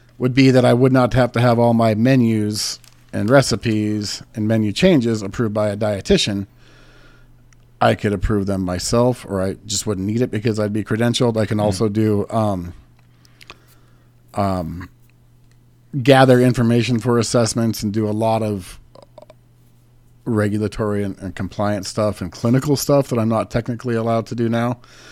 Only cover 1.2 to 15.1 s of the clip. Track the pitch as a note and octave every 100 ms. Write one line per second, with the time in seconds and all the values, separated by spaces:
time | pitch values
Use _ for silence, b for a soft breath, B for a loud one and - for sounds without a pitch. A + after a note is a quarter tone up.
1.2 | A#2+ A#2 B2 A#2 A#2 A#2 A2+ G#2+ B2 C3+
2.2 | A#2 A2 G#2 G#2 - - - - - G2+
3.2 | G#2 C3+ B2 G#2+ A#2 G#2+ G#2+ G#2+ G2+ -
4.2 | - - G#2 A2+ G#2+ G2 F#3 D#3 A#2 A2
5.2 | G2 A#2 A2+ G#2 G#2+ G2+ G#2+ G2 - G3
6.2 | - G2+ G2 b b b b b b b
7.2 | b b - - _ - A#2 A2 G#2+ G2
8.2 | - G#2 G2 F#2+ F2+ F2+ - A#2+ B2 B2
9.2 | - G2 F#2+ - A2 G2 G#2+ F#2+ G2 A2+
10.2 | B2 G#2+ A2+ G#2+ G#2 G#2+ G2 A2 A#2+ B2
11.2 | A#2+ A2 G#2 G#2+ G#2 G2 A2 G#2 G#2+ G2+
12.2 | - A2+ G#2+ F#2+ F2 - - _ _ b
13.2 | b b b b b b b b b b
14.2 | _ - G2 F#2 E2 E2 F2 _ _